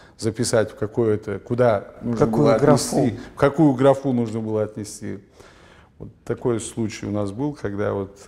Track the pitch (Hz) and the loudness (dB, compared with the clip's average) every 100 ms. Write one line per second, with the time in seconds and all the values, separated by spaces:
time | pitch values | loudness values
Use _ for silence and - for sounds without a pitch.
0 | - - 110 107 113 117 104 - 104 - | -20 -8 -6 -4 0 2 0 -4 -4 0
1 | 113 104 - 95 - 120 120 101 - - | 0 0 -4 -10 -4 0 2 2 -4 -10
2 | 120 113 143 110 143 110 143 143 - 156 | -6 0 2 4 2 4 4 4 2 0
3 | 127 107 - - 139 139 151 123 135 135 | 0 -2 -10 0 0 4 4 6 4 4
4 | 143 120 113 113 110 107 107 110 101 - | 2 0 -2 -4 -4 -2 -4 -6 -12 -12
5 | 104 98 - - - - - - _ - | -12 -12 -16 -20 -20 -20 -20 -20 _ -18
6 | 104 - - 117 127 113 - - 110 - | -18 -14 -8 -4 -2 -2 -4 -6 -6 -6
7 | 107 104 101 101 147 147 107 101 104 101 | -6 -4 -4 -6 -8 -6 -8 -4 -4 -4
8 | 98 - | -6 -12